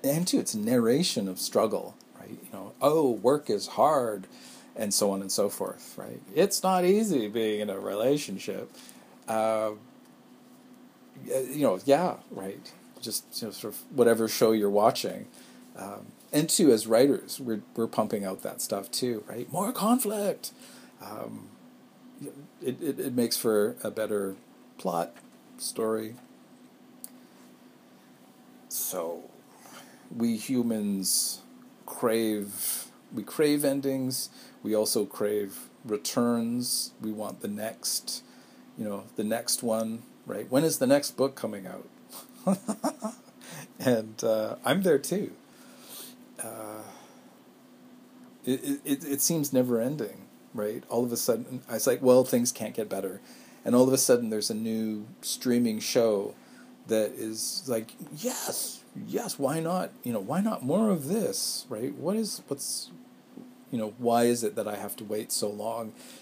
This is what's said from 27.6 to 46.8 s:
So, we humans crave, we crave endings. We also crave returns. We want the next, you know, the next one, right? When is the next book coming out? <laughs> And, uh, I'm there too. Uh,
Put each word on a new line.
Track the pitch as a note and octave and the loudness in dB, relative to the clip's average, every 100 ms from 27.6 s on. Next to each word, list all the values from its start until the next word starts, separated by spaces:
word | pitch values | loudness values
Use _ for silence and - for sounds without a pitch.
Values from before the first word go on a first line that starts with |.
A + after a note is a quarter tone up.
| - - - - - - - - - - - | -20 -20 -20 -20 -20 -20 -20 -20 -20 -20 -10
So, | - - F#2 E2 E2+ - - - - - - - - - | -6 -4 -4 -4 -6 -12 -20 -20 -20 -20 -20 -20 -20 -12
we | A#2+ A#2 A2 | -2 0 0
humans | - B2+ A#2 A2 G#2 G2 F#2+ - - - - - - - - | 0 0 0 0 0 0 0 0 0 -4 -14 -20 -20 -20 -14
crave, | - B2 A2+ A2 G#2+ G2+ G2+ - - - - - | -2 0 2 2 0 -4 -6 -4 -4 -8 -18 -12
we | B2+ | -10
crave | - - D3+ D3 | -8 0 2 4
endings. | D3 C#3 C3+ C3+ C3 C3 - - - - | 2 0 0 -2 -2 -4 -6 -12 -20 -10
We | - | 0
also | G#2+ G#2 A#2 G2+ | 2 2 2 -2
crave | - G#2 G#2 G2+ - - - | -2 0 0 -2 -8 -18 -14
returns. | - G#2 - - A#2+ A#2 A2+ A#2+ A#2+ - - - | -4 -4 -2 0 2 2 0 -2 -2 -2 -4 -6
We | A2 | -8
want | G#2+ G#2 F#2 | -6 -8 -8
the | G2+ | -8
next, | G#2 A2 - - - - - - - - - - - | -6 -6 -6 -4 -4 -6 -10 -12 -20 -20 -20 -20 -8
you | |
know, | G#2+ G2+ G2 - | -6 -6 -8 -4
the | |
next | G#2+ A2+ - - | -2 -2 -2 -2
one, | A#2+ A2 A2+ A2+ - - - | 0 0 -2 -6 -12 -18 -10
right? | G2+ A2+ | -8 0
When | C3 | 2
is | D#3+ - | 2 2
the | B2+ | 4
next | C#3+ C#3+ | 4 2
book | - C3+ | 0 -2
coming | - A2+ G#2+ F#2 | 0 -8 -6 -10
out? | F#2 - - - - - - - | -14 -16 -20 -20 -20 -20 -4 0
<laughs> | F#3+ - G#3 D4 - G#3+ - - - - D3+ - - | 0 -2 -4 -4 -4 -8 -10 -20 -20 -18 -16 -16 -2
And, | C3+ A#2 A2 A2 | 2 2 0 -2
uh, | A#2 A2 A2 A2+ | 0 2 0 -4
I'm | - E3+ | 0 2
there | F#3+ C#3 | 4 4
too. | - F#3 - - - - - - - - - - - - | 2 -4 -4 -10 -20 -20 -20 -20 -20 -18 -18 -20 -20 -14
Uh, | A2+ A2+ G#2+ G#2+ | -12 -10 -12 -12